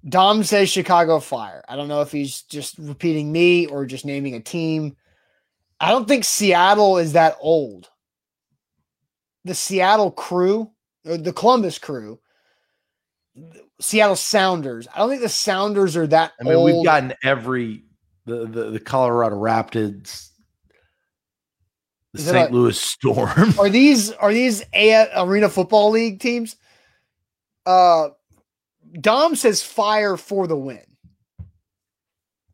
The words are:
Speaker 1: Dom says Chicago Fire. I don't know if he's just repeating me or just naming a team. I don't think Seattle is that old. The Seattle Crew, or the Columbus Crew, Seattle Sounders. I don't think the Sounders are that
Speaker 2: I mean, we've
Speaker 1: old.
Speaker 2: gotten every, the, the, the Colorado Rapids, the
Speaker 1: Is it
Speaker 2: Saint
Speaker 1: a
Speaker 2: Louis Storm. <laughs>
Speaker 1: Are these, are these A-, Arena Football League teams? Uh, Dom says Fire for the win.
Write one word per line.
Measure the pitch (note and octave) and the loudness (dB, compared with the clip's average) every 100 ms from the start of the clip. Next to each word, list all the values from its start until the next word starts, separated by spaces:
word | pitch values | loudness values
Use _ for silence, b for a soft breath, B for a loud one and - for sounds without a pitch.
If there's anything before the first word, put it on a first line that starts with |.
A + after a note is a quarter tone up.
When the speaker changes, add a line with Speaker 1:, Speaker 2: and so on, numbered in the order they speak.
| C#3+ | 0
Speaker 1:
Dom | F3+ F#3+ G#3+ | 2 4 2
says | F#3+ G#3 F#3+ | 0 0 0
Chicago | G3 F3 F3 E3 D#3+ | -2 2 2 4 0
Fire. | - B2 G#2 D#2 - | -2 -10 -10 -16 -14
I | C3+ | -10
don't | C#3+ | -6
know | D3 | -4
if | D3+ | -4
he's | D3 C#3 - | -6 -8 -12
just | _ D3 C3 - | _ -14 -14 -16
repeating | D3+ C#3 E3+ D#3 D3 | -16 -6 -4 -4 -4
me | D#3+ F3 F3 D#3+ | 2 2 2 -2
or | C#3+ C3 | -8 -10
just | C3 | -10
naming | C#3 C#3 C#3 | -10 -8 -8
a | A#2+ | -10
team. | - E3+ D#3+ D#3 D3+ - _ _ _ _ _ _ _ _ | -10 -6 -4 -4 -6 -12 _ _ _ _ _ _ _ _
I | D#3+ | 0
don't | A#3+ G#3+ | 0 2
think | C4+ | 0
Seattle | G3+ - G3+ F3 F#3 G#3 G3+ F#3 | 0 -2 2 4 4 4 4 2
is | E3 | 2
that | D#3+ D#3+ - | 2 2 2
old. | D3+ E3 B2+ F#2+ F2+ _ _ _ _ _ _ _ _ _ _ _ _ _ _ _ | 0 0 0 -12 _ _ _ _ _ _ _ _ _ _ _ _ _ _ _ _
The | F3+ | -12
Seattle | F3+ - F#3+ F#3 G#3+ F#3+ | -8 -4 0 2 2 2
Crew, | - - F3+ F#3 G#3+ A3 _ _ _ | -4 -6 0 0 0 -6 _ _ _
or | D#3+ E3+ | -10 -8
the | D#3+ | -8
Columbus | F3 A3 B3 F#3+ - | -2 2 2 0 -8
Crew, | - C3 G#2+ A2+ _ _ _ _ _ _ _ _ _ _ _ _ E3 D#3+ _ _ | -12 -12 -14 -20 _ _ _ _ _ _ _ _ _ _ _ _ -20 -20 _ _
Seattle | - G#3+ G#3 F3+ | -2 2 2 2
Sounders. | - G#3 F#3+ F3 C#3 A#2 A#2 | 0 0 0 -2 -6 -12 -14
I | - | -4
don't | A3+ | -4
think | C4+ | -2
the | A#3 | -4
Sounders | - - F#3+ G3+ G3+ F#3+ D#3+ | -4 -4 -4 -2 0 0 -2
are | D#3+ | 0
that | D#3 E3 _ | 0 0 _
Speaker 2:
I | |
mean, | D#3 E3 | 0 4
we've | E3 E3+ | 4 4
Speaker 1:
old. | E3 | 4
Speaker 2:
gotten | D3+ C3 B2 | 2 0 -4
every, | C3+ C3+ A#2 B2+ A#2 G#2+ _ _ _ _ - | -2 -2 -4 -6 -6 -10 _ _ _ _ -12
the, | A#2 A2+ | -10 -8
the, | A2+ A2 | -8 -8
the | A2 | -10
Colorado | - C3+ B2+ A#2+ A#2 G2+ | -4 0 0 2 0 -2
Rapids, | A2 A2+ A2+ A#2 G#2+ G2 - - - _ _ _ _ _ _ _ _ _ _ _ _ _ _ _ _ _ _ | -2 -2 -2 -4 -4 -6 -18 -20 -20 _ _ _ _ _ _ _ _ _ _ _ _ _ _ _ _ _ _
the | D3+ | -10
Speaker 1:
Is | D3+ | -2
it | |
Speaker 2:
Saint | B2+ A2 | 0 2
Speaker 1:
a | |
Speaker 2:
Louis | B2 A#2+ A2 | 2 2 0
Storm. | - - C3 A#2 G#2+ - G#3+ | -8 -4 -2 -2 0 2 2
<laughs> | F#3+ | 4
Speaker 1:
Are | G3+ | 4
these, | A3 C#4 C4 G#3 | 6 6 4 0
are | G#3+ G3+ | -2 0
these | A3 B3+ G3+ - | 2 0 -2 -4
A-, | - G#3+ A3 A3 F#3+ | 2 6 6 4 0
Arena | F3+ G3+ G#3 | 0 2 2
Football | - F3+ G#3+ G#3 | 0 2 2 4
League | A3 A3+ G3 | 2 -2 -4
teams? | B3 A#3+ A3+ - _ _ _ _ _ _ _ _ _ _ - | -4 -4 -8 -14 _ _ _ _ _ _ _ _ _ _ 2
Uh, | F#3 F3+ E3 D3+ _ _ _ _ _ _ _ _ E3+ | 6 6 4 0 _ _ _ _ _ _ _ _ -2
Dom | G#3 A#3+ E4 | 0 2 2
says | D#4 A#3 G3 | 2 0 0
Fire | - - G#3 G#3+ G#3 F3+ | -6 -4 0 0 -2 -4
for | - G3 F3 | -6 -6 -4
the | D3+ | -6
win. | C3+ A2 _ _ _ _ _ - - _ _ _ _ _ _ _ _ _ _ | -6 -14 _ _ _ _ _ -20 -20 _ _ _ _ _ _ _ _ _ _